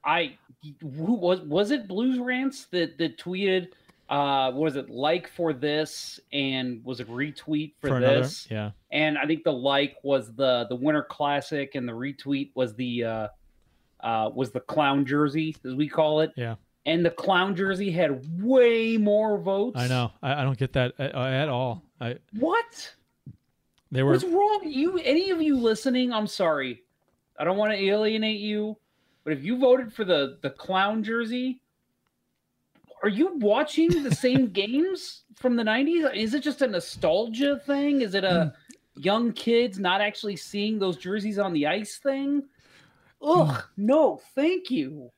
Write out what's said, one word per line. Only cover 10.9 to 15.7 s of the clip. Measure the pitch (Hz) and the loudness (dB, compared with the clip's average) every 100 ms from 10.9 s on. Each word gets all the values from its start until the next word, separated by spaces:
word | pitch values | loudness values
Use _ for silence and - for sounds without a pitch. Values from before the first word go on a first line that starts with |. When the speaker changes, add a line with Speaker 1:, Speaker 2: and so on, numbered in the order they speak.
| 151 | 0
Speaker 1:
Classic | 143 - 143 143 - 147 139 143 | -2 -4 -2 -2 -2 -6 -4 -6
and | 123 | -6
the | |
retweet | 113 131 135 139 139 139 131 | -6 -8 -8 -4 -4 -4 -2
was | 127 | -4
the, | 107 127 120 | -2 -6 -2
uh, | 113 110 107 - _ _ _ _ _ _ | -4 -4 -6 -10 _ _ _ _ _ _
uh, | 117 113 110 | -2 0 0
was | 117 123 | -2 -4
the | 120 | -6
clown | - 156 143 139 131 | -4 0 2 2 2
jersey, | 147 151 147 156 151 | 2 0 0 -4 -8
as | 127 | -8